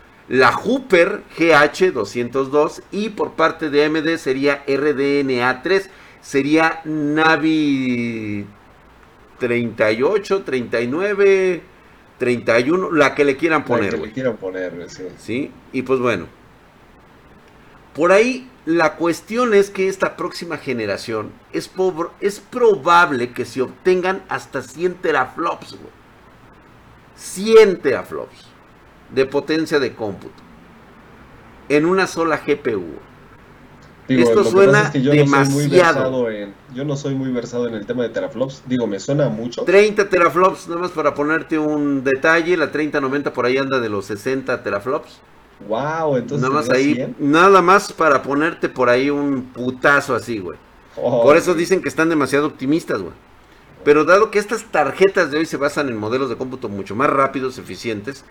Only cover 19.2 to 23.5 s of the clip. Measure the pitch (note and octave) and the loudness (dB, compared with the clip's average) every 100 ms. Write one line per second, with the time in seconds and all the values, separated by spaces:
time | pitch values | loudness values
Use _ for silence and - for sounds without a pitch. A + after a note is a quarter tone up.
19.2 | - A3+ B3 G3+ G3 G3 F#3+ F#3+ E3+ - | -6 -2 2 4 2 0 -4 -2 -4 -4
20.2 | E3+ - F3 C#3+ C3+ A#2+ G#2+ F#2+ - A2 | -10 -10 -10 -10 -6 -4 -4 -6 -6 -6
21.2 | G#2+ - - E3 - - F#3 D#3 E3 - | -8 -14 -10 -10 -8 -2 -2 -2 -8 -4
22.2 | G3+ G3 - B3 A#3 F#3+ C3+ E3+ F3 C3 | -6 -6 -10 0 2 2 4 4 4 0
23.2 | A#2+ - A#2 | -4 -6 -8